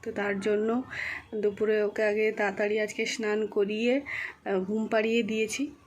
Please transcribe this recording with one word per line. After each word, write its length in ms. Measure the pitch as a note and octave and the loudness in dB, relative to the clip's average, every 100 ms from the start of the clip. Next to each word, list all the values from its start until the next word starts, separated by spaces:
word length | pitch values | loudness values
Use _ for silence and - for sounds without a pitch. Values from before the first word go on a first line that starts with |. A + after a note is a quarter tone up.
তো 100 | - | -6
তার 280 | G#3+ G3+ G3+ | -4 -2 0
জন্য 420 | G3+ G#3 G#3+ A#3 C4 - - - - | 2 2 2 0 -2 -6 -6 -8 -8
দুপুরে 480 | A3 G#3 G3+ G#3+ G#3+ | 0 0 2 2 2
ওকে 200 | G#3 G#3 | 2 2
আগে 300 | G#3+ G#3 G#3+ | 0 2 2
তাড়াতাড়ি 480 | G#3+ G#3 G3 G#3 G#3+ | 2 -2 0 0 0
আজকে 260 | G#3+ G#3+ A3 | 0 -2 -4
স্নান 400 | - G#3+ G#3 G#3 | -2 0 0 0
করিয়ে, 540 | G#3 G3+ G#3+ A#3+ C4 | 0 0 2 2 2
আহ, 580 | C#4 - - - - G3 | 0 -8 -8 -10 -2 -2
ঘুম 280 | F#3 G#3+ G#3+ | 0 -2 2
পাড়িয়ে 360 | A3+ A3 A#3 | 2 4 2
দিয়েছি। 480 | G#3 A3 A3 A3 D4 - | 2 0 -2 -2 -6 -8